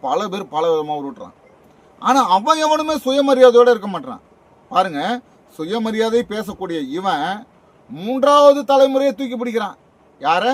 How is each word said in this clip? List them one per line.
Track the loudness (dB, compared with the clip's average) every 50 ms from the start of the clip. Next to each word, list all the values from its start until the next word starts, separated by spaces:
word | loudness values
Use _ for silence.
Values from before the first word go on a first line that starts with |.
பல | -6 -4 -4 -4 -4 -6
பேர் | -8 -10 -10 -8 -4
பல | -2 0 0
விதமா | 0 -2 -2 -4 -8 -8
உருட்டுறான். | -8 -10 -12 -14 -18 -20 -20 _ _ _ _ _ _ _ _ _ _ _ _ _
ஆனா | -2 0 2 2 2 2 2
அவன் | 2 2 0 0 0 0
எவனுமே | 0 0 0 -2 -4 -6 -4
சுயமரியாதையோட | -4 -2 0 0 0 2 4 6 6 8 8 8 6 4
இருக்க | 4 2 -2 -8
மாட்டான். | -10 -10 -10 -12 -16 -16 _ _ _ _ _ _ _ _ _ -4
பாருங்க, | -2 -2 -2 0 -4 -6 -4 -4 -6 -6 -10 _ _ _ _ _ _
சுயமரியாதை | -12 -8 -6 -6 -4 -4 -4 -2 -2 -2 0 -2 -2 -4 -4
பேசக்கூடிய | -8 -8 -8 -10 -10 -10 -8 -8 -6 -6 -6 -8
இவன் | -8 -6 -4 -4 -4 -2 -4 -6 -8 -8 -12 -18 _ _ _ _ _ _ _ -20
மூன்றாவது | -16 -10 -8 -6 -2 0 2 4 6 8 8 6 6 4 2
தலைமுறையை | 2 4 4 4 4 2 0 0 0 -2
தூக்கி | -4 -6 -8 -8 -8
பிடிக்கிறான். | -6 -6 -6 -6 -6 -8 -10 _ _ _ _ _ _ _ _ _
யார? | -4 -2 0 0 0 0